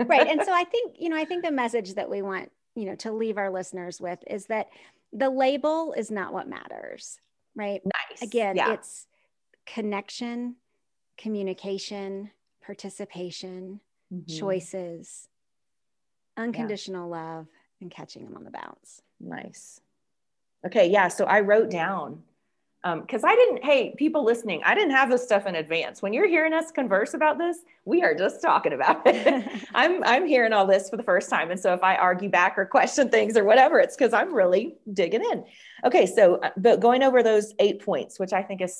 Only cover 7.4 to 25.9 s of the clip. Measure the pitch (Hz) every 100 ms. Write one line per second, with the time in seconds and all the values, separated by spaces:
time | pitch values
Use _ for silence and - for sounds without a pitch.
7.4 | _ 208 202 196 190 - - - 226 233
8.4 | 202 185 190 208 - - - _ _ _
9.4 | _ _ - 233 208 202 202 - 240 240
10.4 | 240 247 _ _ _ _ _ - 214 208
11.4 | 190 185 196 196 - 202 196 196 208 _
12.4 | _ _ - 202 196 - 196 180 180 -
13.4 | 185 185 185 202 _ _ _ 180 160 160
14.4 | 196 190 180 190 175 170 - - - _
15.4 | _ _ _ _ _ _ _ _ _ -
16.4 | 233 233 220 202 - 185 175 170 160 160
17.4 | 160 _ _ _ 180 - - - - -
18.4 | - - 50 - _ - _ _ 175 -
19.4 | - - - - _ _ _ _ _ _
20.4 | _ _ 180 220 175 202 180 - 147 202
21.4 | 202 214 220 180 170 190 143 151 _ _
22.4 | _ _ _ _ 180 160 - 233 311 466
23.4 | 480 277 262 277 202 - 302 311 226 240
24.4 | 226 160 - 254 370 269 262 247 247 202
25.4 | 196 170 156 165 -